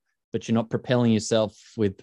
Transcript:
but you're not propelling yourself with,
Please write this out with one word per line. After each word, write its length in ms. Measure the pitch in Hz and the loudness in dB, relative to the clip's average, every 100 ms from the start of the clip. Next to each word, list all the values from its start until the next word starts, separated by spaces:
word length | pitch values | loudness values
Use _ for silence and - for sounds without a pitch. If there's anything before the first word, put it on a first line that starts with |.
| _ _ _ | _ _ _
but 160 | 110 - | -10 -2
you're 60 | |
not 160 | 113 113 | -2 0
propelling 420 | - - 123 120 | -6 -2 2 2
yourself 460 | 110 - 113 107 - - - | 2 2 0 0 -6 -16 -4
with, 240 | 104 - | -2 -4